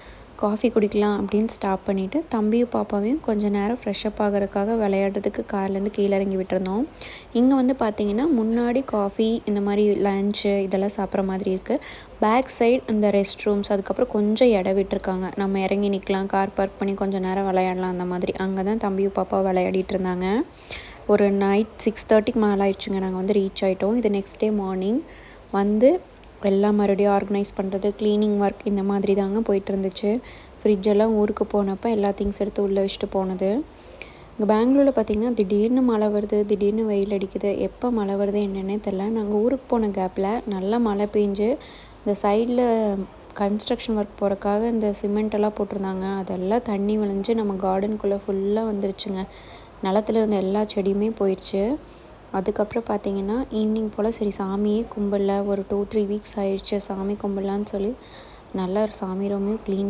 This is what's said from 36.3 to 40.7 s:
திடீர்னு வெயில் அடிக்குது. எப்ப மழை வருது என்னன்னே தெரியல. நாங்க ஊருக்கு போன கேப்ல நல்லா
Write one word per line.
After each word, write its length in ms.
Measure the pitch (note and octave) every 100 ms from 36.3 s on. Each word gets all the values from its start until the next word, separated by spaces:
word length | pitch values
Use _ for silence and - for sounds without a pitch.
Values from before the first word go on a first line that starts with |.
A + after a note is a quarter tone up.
| G#3 G#3
திடீர்னு 400 | G3+ G3+ A3 A3
வெயில் 240 | G3+ G3
அடிக்குது. 480 | G3 F#3+ - G3+ -
எப்ப 340 | F#3+ - B3
மழை 240 | A3+ G3 G3
வருது 340 | G3+ G3+ G3+
என்னன்னே 300 | G3 F#3+ G#3 G#3
தெரியல. 200 | F#3+ G3+
நாங்க 280 | A3+ G#3 G#3
ஊருக்கு 300 | A#3 C4+ -
போன 200 | A#3+ G#3
கேப்ல 540 | G3 F#3 - F#3+ A#3+ A3+
நல்லா 320 | F#3+ F#3+